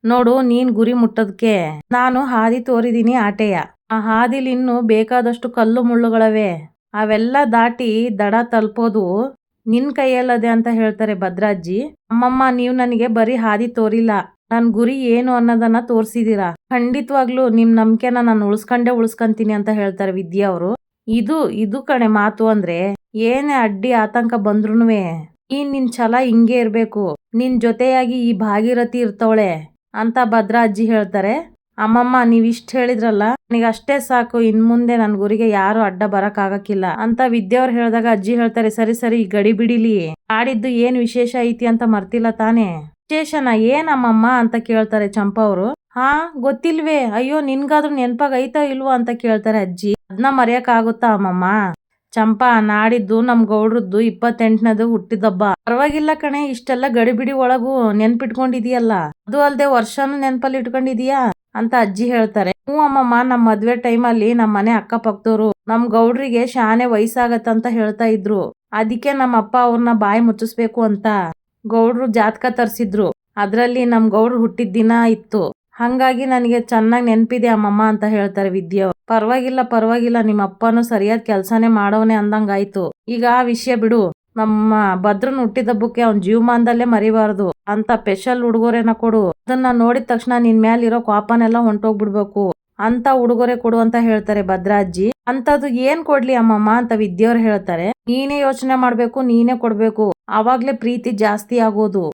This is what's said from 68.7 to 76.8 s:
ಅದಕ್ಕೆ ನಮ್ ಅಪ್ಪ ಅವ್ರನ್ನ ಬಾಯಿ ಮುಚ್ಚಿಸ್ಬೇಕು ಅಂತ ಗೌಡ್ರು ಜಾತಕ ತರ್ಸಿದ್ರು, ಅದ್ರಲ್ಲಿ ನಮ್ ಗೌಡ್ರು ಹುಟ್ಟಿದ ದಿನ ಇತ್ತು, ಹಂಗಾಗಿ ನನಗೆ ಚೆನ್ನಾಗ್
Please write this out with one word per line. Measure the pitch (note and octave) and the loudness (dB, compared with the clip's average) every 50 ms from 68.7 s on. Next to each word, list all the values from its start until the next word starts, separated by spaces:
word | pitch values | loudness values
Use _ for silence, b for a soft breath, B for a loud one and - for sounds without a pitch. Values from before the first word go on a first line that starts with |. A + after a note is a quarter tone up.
| - | -4
ಅದಕ್ಕೆ | G#3+ A3 A3 B3 A#3 - - C#4 | -2 -2 -2 -2 -4 -2 -4 -2
ನಮ್ | C4+ C4 B3 B3 | 0 0 2 2
ಅಪ್ಪ | A3+ G#3 - - B3+ | 0 0 0 0 2
ಅವ್ರನ್ನ | B3 A#3+ A#3 A#3 A#3+ A#3+ A#3 | 2 2 2 2 2 2 2
ಬಾಯಿ | G#3+ G#3 G3+ G3+ A3+ | 2 2 2 2 2
ಮುಚ್ಚಿಸ್ಬೇಕು | A#3 A#3 A3 A3 A3 A3+ - - A#3 A3 A3+ A#3+ | 2 2 2 0 -4 -8 -4 -4 -4 -4 -2 0
ಅಂತ | A3+ A3 G#3 G3 G3+ A3+ G#3 G3+ F3+ E3 E3 _ _ _ _ _ _ | 0 0 -2 -2 -2 -2 -2 -2 -2 -4 -8 _ _ _ _ _ _
ಗೌಡ್ರು | G#3+ G#3+ A3+ A3+ A#3 A#3+ A#3+ C4 | -2 0 2 2 2 2 0 -2
ಜಾತಕ | B3 G#3 A3+ G#3+ G#3+ A3 - - B3 | -2 0 2 0 0 -2 -2 -6 -4
ತರ್ಸಿದ್ರು, | A#3 B3 A#3+ A3 A#3 - A#3+ G3 F#3 G#3 G#3 E3+ - _ _ _ _ | -2 -2 -4 -4 -2 -6 -6 -4 -2 -2 -2 -2 -2 _ _ _ _
ಅದ್ರಲ್ಲಿ | G#3+ G3+ G3 G3 A3+ A#3+ B3 B3 B3+ B3 | -6 -4 -2 0 0 0 0 0 0 0
ನಮ್ | A#3+ A#3+ A3+ A3 A3 | 2 2 2 2 2
ಗೌಡ್ರು | F#3+ G#3+ A3 A#3+ A#3+ A#3+ | 4 2 2 2 2 0
ಹುಟ್ಟಿದ | A3+ A3+ A3 - A#3 G3 F#3 | 0 0 0 -4 -6 -2 0
ದಿನ | A#3 A3 A3+ A#3 A#3 A#3 A#3 | 2 2 4 4 4 4 2
ಇತ್ತು, | A3+ G#3+ G#3+ _ - G#3+ F3 D3 - _ _ _ _ | 2 0 -4 _ -2 -2 -2 -2 -6 _ _ _ _
ಹಂಗಾಗಿ | - A#3 A#3+ B3+ C4 C4 C4 C4 A#3+ C4+ | -4 -4 -2 0 2 2 0 0 0 -2
ನನಗೆ | C4 C4 B3 A#3+ A#3+ A#3 A#3+ | 0 0 0 2 0 0 0
ಚೆನ್ನಾಗ್ | A#3 - B3 A3+ | 0 0 0 2